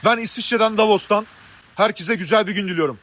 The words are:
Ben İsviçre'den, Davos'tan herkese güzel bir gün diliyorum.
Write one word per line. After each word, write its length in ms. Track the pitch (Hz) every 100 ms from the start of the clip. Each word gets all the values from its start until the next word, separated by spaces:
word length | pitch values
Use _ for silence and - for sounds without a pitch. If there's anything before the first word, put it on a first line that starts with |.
Ben 140 | 214 233
İsviçre'den, 580 | 226 - 214 233 220 214
Davos'tan 500 | 220 202 - 208 220 - - - _
herkese 400 | - 214 - 170
güzel 320 | 220 165 220 196
bir 60 |
gün 160 | 202 196
diliyorum. 300 | 170 151 110